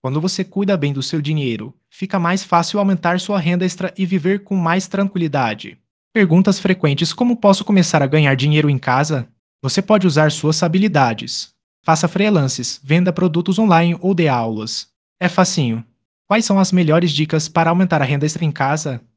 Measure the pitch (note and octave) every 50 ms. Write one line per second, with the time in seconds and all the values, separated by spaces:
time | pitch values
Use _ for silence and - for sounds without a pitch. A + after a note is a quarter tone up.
0 | _ C3 C3 D3+ D#3 F#3 - - F#3+ F#3 - G3 G3+ F#3+ G3+ F3 C#3+ C#3+ C#3+ C#3
1 | B2+ - - D#3+ D3 D3 D#3 D#3 C#3 C3 A2+ G#2 G#2+ B2+ - _ _ _ _ -
2 | - F#3+ - G3 E3+ E3+ F3+ G3 - - - E3+ E3+ - - G#3 G3+ G3 G3 E3
3 | - F3 F3 F3+ F3+ - G#3 G3 D#3+ E3+ F3 F3+ F3+ F#3 F3+ - F#3 F#3 - -
4 | F#3+ F3 F#3 F#3 D3 F3+ G3 G3+ G3+ - G3 F#3+ F3 E3 E3+ F#3 F#3 - - G3
5 | G3+ G3 G3 F#3+ E3+ D#3 C#3 C#3+ C3 A2+ G#2+ G#2 - - - _ _ _ _ _
6 | _ _ _ A3+ G3+ F3 D#3 F3+ F#3+ - F#3+ - - F#3+ F#3 F#3 - D#3 C#3 -
7 | E3 D#3+ - - B3 B3 A#3+ A#3 - G#3 G3 - G3+ - G#3 F#3+ F3 - - D#3
8 | C#3 C3+ C#3 D#3 D3+ C#3 C3+ C3 B2+ D3 D3+ D3+ D3+ D3 C#3+ C3 - - B2 C3
9 | D3 D3+ D#3 C3+ A#2 - _ _ _ _ _ _ - C3+ - - F#3+ - G#3+ G#3
10 | F#3 F#3 C#3+ D3+ D#3 D3+ D3+ - - D3+ D#3 - - E3+ D#3+ F#3+ G3 G#3+ - D3
11 | C#3 A#2+ A2+ G2+ A#2 A#2+ - - - - _ _ _ _ _ _ _ - D#3+ D#3+
12 | - E3 - F#3+ G3+ G#3+ G#3+ E3+ C#3 C3 - - B2 - - - _ C3+ D3+ E3+
13 | F3+ F3+ E3+ - F3+ F3+ D#3 E3+ F3 F#3+ F#3+ F#3 A3 G#3+ F3+ E3 E3+ E3+ E3+ F3
14 | - F#3 G3 E3+ E3+ D3+ C3 A#2+ A#2 A2+ A2+ G#2+ G#2+ A2 - - - _ _ _
15 | _ _ _ _ F3+ F3+ F3 - F#3 F3+ - - D3 A#2+ A2+ A2+ A2+ _ _ _
16 | _ _ _ _ _ _ G3+ A3 A3 - G3+ F#3+ F#3+ F#3 F#3 F3+ F3+ D3+ D3+ E3
17 | F3 F3 C#3+ C#3 D#3 D3+ - D#3 D#3 - - F3 E3 E3 E3+ F3+ F#3 F3+ F3 D#3
18 | C#3+ C3+ D3 C#3+ C#3 D3+ D3+ - E3+ D#3 C#3+ - C#3 C3+ D3 D#3 D3+ D3 C3 A#2
19 | _ _ _